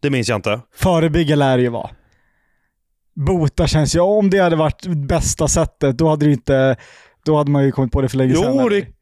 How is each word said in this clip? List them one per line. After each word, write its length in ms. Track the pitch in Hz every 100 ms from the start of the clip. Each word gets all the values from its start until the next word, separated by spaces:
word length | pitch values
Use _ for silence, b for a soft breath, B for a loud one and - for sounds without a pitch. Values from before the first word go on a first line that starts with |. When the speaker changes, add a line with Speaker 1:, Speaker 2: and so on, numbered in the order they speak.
Speaker 1:
det 100 | 147
minns 180 | 135 110
jag 100 | 110
inte. 220 | 107 107 -
Speaker 2:
Förebygga 640 | - 190 170 165 156 151 147
lär 200 | 135 127
det 60 |
ju 60 | 123
vara. 220 | 117 90 - _ _ _ _ _ _ _ _ _ _ _ - 139
Bota 400 | 185 151 - 165
känns 300 | 160 143 165
ju, 40 |
om 300 | 180 208 202
det 80 | 196
hade 180 | 180 165
varit 300 | 156 - 180
bästa 640 | 160 139 170 - - 151
sättet, 500 | - 127 _ 139 120
då 100 | 160
hade 180 | 156 147
det 60 |
inte, 440 | 139 - 135 135 127 B B B B
då 120 | - 151
hade 140 | 143
man 140 | 143
ju 80 | 139
kommit 200 | 127 131
på 80 | 143
det 60 | 131
för 80 | 131
länge 160 | 131 147
Speaker 1:
Jo, 60 |
Speaker 2:
sedan, 140 | 220 269
Speaker 1:
det, 60 |
Speaker 2:
eller? 240 | 247 202 - -